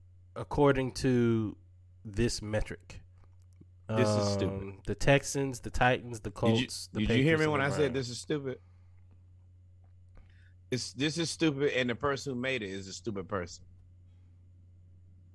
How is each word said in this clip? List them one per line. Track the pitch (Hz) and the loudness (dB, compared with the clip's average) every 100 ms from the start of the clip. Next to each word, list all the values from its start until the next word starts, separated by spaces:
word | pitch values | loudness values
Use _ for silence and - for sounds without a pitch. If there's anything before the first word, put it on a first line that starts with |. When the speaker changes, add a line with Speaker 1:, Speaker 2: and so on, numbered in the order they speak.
| - - - - | -20 -20 -16 -12
Speaker 1:
according | - - 143 131 127 | -4 4 6 6 0
to | - 135 123 117 113 107 - - - - - | 0 2 4 4 2 0 -6 -16 -20 -20 -20
this | 113 98 120 - | -8 -2 -2 -2
metric. | 104 107 - - - - - - - - - - - - - | -4 -4 -4 -8 -14 -18 -20 -20 -20 -20 -20 -20 -20 -16 -4
Speaker 2:
This | 110 107 | 2 4
is | 107 101 | 4 2
stupid. | 98 98 | 2 0
Speaker 1:
Um, | 98 98 - - | -2 -8 -10 -8
the | |
Texans, | - - 139 - 143 135 123 | 0 4 4 4 -4 -4 -4
the | 113 | -6
Titans, | - 127 127 123 110 | 2 2 2 -2 -10
the | 107 | -8
Speaker 2:
Did | - | 0
you, | 113 113 | 2 2
Speaker 1:
Colts, | 127 - - | 0 -6 -8
the | 107 107 | -2 2
Speaker 2:
did | 117 | 4
you | |
hear | 147 160 | 4 4
Speaker 1:
Patriots, | |
Speaker 2:
me | |
Speaker 1:
and | 156 | 2
Speaker 2:
when | 147 | 2
Speaker 1:
the | 139 | 0
Speaker 2:
I | |
said | - 139 | 2 0
Speaker 1:
Browns. | 123 120 | 0 -6
Speaker 2:
this | |
is | 120 | -8
stupid? | - 151 135 127 - - - - - - - - - - - - - - - - - - - - - | -6 -4 -4 -10 -14 -20 -20 -20 -20 -20 -20 -20 -20 -20 -20 -20 -20 -20 -20 -20 -20 -20 -20 -20 -6
It's, | 127 - | -6 -6
this | 120 151 151 | -2 -2 0
is | 160 | -4
stupid, | - 160 135 143 | 0 0 2 2
and | 123 123 | 2 0
the | 117 | 0
person | 143 139 143 | -2 -2 -4
who | 123 | -4
made | 131 131 | -2 -2
it | 98 | -4
is | 98 95 | -8 -10
a | |
stupid | 90 117 101 92 | -10 -8 -8 -4
person. | 101 85 - - - - - - - - - - - - - - - - - - | -4 -6 -12 -20 -20 -20 -20 -20 -20 -20 -20 -20 -20 -20 -20 -20 -20 -20 -20 -20